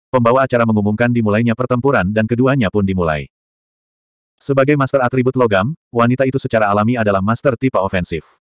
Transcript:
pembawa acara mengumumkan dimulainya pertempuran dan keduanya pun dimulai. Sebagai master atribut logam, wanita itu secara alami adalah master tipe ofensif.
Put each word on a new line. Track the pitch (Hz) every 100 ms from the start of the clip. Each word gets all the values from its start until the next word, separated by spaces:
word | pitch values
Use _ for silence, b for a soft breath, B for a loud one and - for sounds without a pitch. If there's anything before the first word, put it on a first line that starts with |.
| _
pembawa | 127 117 131 131
acara | 120
mengumumkan | 117 107 101 107 123
dimulainya | 117 107 104 117 113
pertempuran | 123 123 135 123 92 107
dan |
keduanya | 110 117 127 139 98
pun | 104 95
dimulai. | 92 82 76 69 _ _ _ _ _ _ _ _ _ _ -
Sebagai | - 135 135 147
master | 131 139
atribut | 123 131 127 127
logam, | 120 98 113 160 _
wanita | 117 117 127
itu | 131 -
secara | - 113 104
alami | 104 107 123
adalah | 104 98
master | 98 117 143 117
tipe | 131 98
ofensif. | 95 95 87 80 - _ _